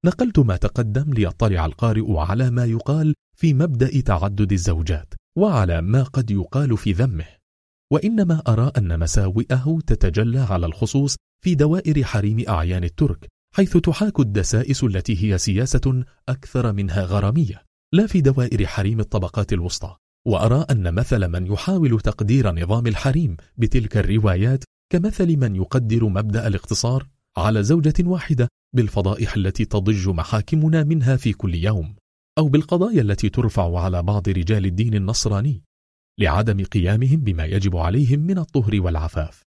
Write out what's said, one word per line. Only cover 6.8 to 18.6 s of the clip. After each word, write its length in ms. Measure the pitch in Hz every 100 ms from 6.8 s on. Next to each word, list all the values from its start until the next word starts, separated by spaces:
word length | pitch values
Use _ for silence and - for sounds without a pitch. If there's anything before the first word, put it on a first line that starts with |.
| 107
ذمه، 340 | 90 127 85 78 _ _ _ _ _ _
وإنما 480 | 151 202 226 185 160 135
أرى 240 | 110 131 131
أن 220 | 92 82
مساوئه 800 | 82 104 98 101 120 127 135 165 -
تتجلى 520 | - 95 90 113 123
على 260 | 120 92 85
الخصوص 500 | - 113 139 143 - _ _
في 120 | 185 156
دوائر 480 | 147 175 165 143
حريم 400 | 127 107 104 110 113
أعيان 340 | 92 82 90
الترك، 440 | 87 - - 85 - _ _ -
حيث 220 | 196 175
تحاك 420 | 165 156 208 -
الدسائس 640 | 120 101 90 110 127 135
التي 400 | 120 95 - 98
هي 140 | 107 95
سياسة 680 | - 98 127 - 135 127 127 _ -
أكثر 440 | 131 - 127 117
منها 300 | 101 98 90
غرامية، 580 | 92 101 98 143 123 101 _ _ _
لا 140 | 170 214
في 140 | 180
دوائر 440 | 139 135 123 123